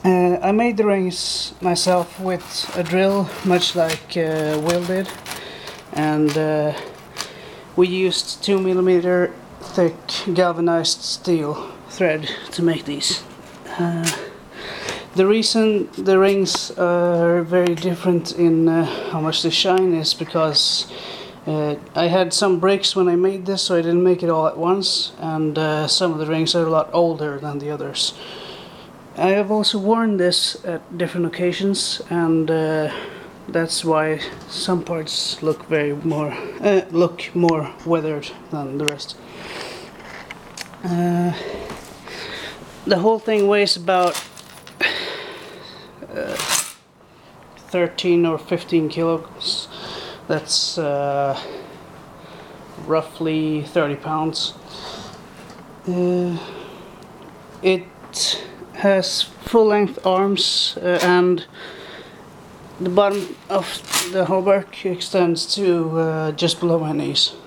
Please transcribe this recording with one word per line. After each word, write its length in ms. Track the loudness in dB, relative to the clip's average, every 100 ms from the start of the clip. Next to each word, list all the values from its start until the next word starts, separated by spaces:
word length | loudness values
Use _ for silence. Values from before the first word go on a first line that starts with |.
Uh, 340 | 4 4 4 4
I 120 | 2
made 240 | 4 2 2
the 100 | 2
rings 680 | 2 0 -2 -4 -4 -6 -4
myself 600 | 0 2 2 2 0 -6
with 500 | -4 -4 -6 -8 -6 -4
a 60 |
drill, 460 | 0 2 4 2 -2 -2
much 300 | 2 2 2
like, 420 | 0 0 0 -4 -2
uh, 440 | 0 0 0 0
Will 220 | 2 0
did, 240 | 0 -2 -4 -10 -12 -12 -12 -14 -16 -16 -8
and, 440 | -2 0 4 2 2
uh, 360 | 2 2 0 -4 -12 -16 -16 -12 -12 -12 -18 -20 -4
we 140 | 2 4
used 560 | 4 2 0 -4 -6
two 160 | 0 2
millimeter 720 | 4 4 4 4 4 2 2 -2 -18 -18
thick 340 | -6 2 2 0 -8 -6 0
galvanized 720 | 2 2 4 2 2 0 -2
steel 680 | -6 -6 -2 -2 -2 -6 -10 -16 -16
thread 420 | 0 0 2 -4 -10 -8
to 100 | 0
make 220 | 2 2
these. 380 | -4 -4 -2 -4 -8 -18 -20 -18 -12 -2
Uh, 300 | -2 0 -2 -4 -10 -16 -20 -16 -14 -10 -10 -10 -4 2
the 100 | 4
reason 640 | 4 2 2 2 2 -2 -4
the 200 | 4 6
rings 520 | 6 4 0 -2 -6 0
are 640 | 2 4 4 4 4 2
very 320 | 4 4 4
different 580 | 2 -2 0 2 2 0
in, 360 | 2 4 6 6
uh, 160 | 4 2 -2 -4
how 100 | -2
much 220 | 0 0
they 80 | 0
shine 420 | 2 4 4 4
is 220 | 2 0
because, 720 | -2 -2 0 2 2 2 0 -4 -10 -12 -12 -14 -10 -4
uh, 280 | 0 0 -2 -4 0
I 100 | 2
had 260 | 4 2
some 280 | 2 4 4
breaks 340 | 4 4 2
when 140 | 2 4
I 80 | 4
made 280 | 2 0
this, 180 | -4 -2
so 140 | 2 2
I 60 |
didn't 220 | 4 4
make 180 | 6 4
it 80 | 2
all 160 | 2 2
at 100 | 0
once, 560 | 0 2 2 -2 -4 -6
and, 400 | -4 -2 0 0
uh, 300 | 0 0 0
some 240 | 2 2
of 60 | 0
the 80 | -2
rings 280 | 0 2
are 120 | 2 2
a 40 |
lot 200 | 2 2
older 480 | 2 2 0 -4 -6
than 180 | -6 -6
the 120 | -6
others. 440 | -6 -6 -4 -4 -6 -16 -14 -14 -16 -18 -20 -20 -20 -16 0
I 100 | 2
have 220 | 2 2
also 280 | 0 0 0
worn 400 | 2 2 4 2
this 440 | 2 2 -2 -4
at 340 | -6 -8 -8 -4
different 280 | -4 0 -2
occasions, 760 | 0 -2 0 0 0 -2 -4 -2
and, 400 | 0 2 2 2
uh, 420 | 2 2 0 -2 -4 -10 -14 -18 -16 -4
that's 340 | -2 0 -2
why 380 | 2 2 2 -2 -6 -12 -12
some 320 | -6 -2 -2
parts 600 | -2 -6 -4 -4 -4 -2
look 240 | -2 -2 0
very 260 | 0 0
more, 380 | -2 -2 0 -2 -6 -10 -2
uh, 220 | 2 2 2
look 440 | 2 2 0 -6
more 380 | 2 2 2 -2 -8 0
weathered 420 | 0 0 -4 -8 -16 -10
than 260 | -8 -6 -4
the 80 |
rest. 320 | -6 -8 -14 -16 -18 -16 -14 -12 -12 -14 -18 -20 -18 -18 -16 -18 -18 -16 -16 -10
Uh, 480 | -4 0 0 2 0 -2 -8 -10 -12 -14 -16 -18 -16 -14 -12 -12 -12 -14 -18 -10
the 140 | 0 4
whole 200 | 4 2
thing 280 | 2 2 4
weighs 260 | 4 4
about, 480 | 0 2 2 2 0 -12 -18 -20 -20 -20 -4 -4 -4 -8 -10 -12 -14 -16 -18 -18 -20 -20 -18 -12
uh, 220 | -8 -6 -6 -2 -2 -4 -14 _ _ -20 -20 -20 -20 -20 -20 -4
thirteen 560 | 0 0 0 2 4 4
or 100 | 0
fifteen 540 | -2 -4 2 0 2
kilos. 760 | 0 0 0 -4 -8 -4 -4 -6 -14 -12 -12 -12 -14 -4
That's, 480 | -4 0 -2 -2 -2
uh, 640 | -2 0 0 0 0 -2 -8 -14 -16 -18 -20 -20 -20 -20 -20 -20 -20 -20 -20 -14 -2
roughly 760 | -2 -2 -6 -2 0 0 -2
thirty 340 | -2 0 0 -2
pounds. 560 | -4 -2 -2 -2 -6 -6 -18 -14 -14 -14 -16 -18 -20 -20 -20 -20 -20 -12 -4
Uh, 480 | 0 2 2 0 -4 -8 -14 -16 -18 -18 -20 -20 -20 -20 -20 -20 -2
it 220 | 0 0 -4 -20 -14 -4 -4 -4 -8 -16 -16
has 480 | 0 4 4 2 -4
full-length 840 | -4 -8 2 6 6 4 2 0
arms, 720 | 0 2 2 2 0 0 -2 -2
uh, 160 | 0 2
and 440 | 4 6 4 2 -2 -16 -16 -16 -16 -16 -18 -20 -20 -20 -20 -20 -20 -6
the 120 | 2
bottom 440 | 4 4 2 -4 -12 -2
of 160 | -2 -2 -10 -2 -2 0
the 140 | 0 2
hauberk 580 | 2 4 2 2 -6
extends 720 | -4 -4 -2 2 2 0 -2
to, 440 | 0 2 2 2 0
uh, 340 | 0 0 -2
just 280 | 0 -2 0
below 180 | 2 2
my 140 | 0
knees. 400 | -2 -2 0 0 -4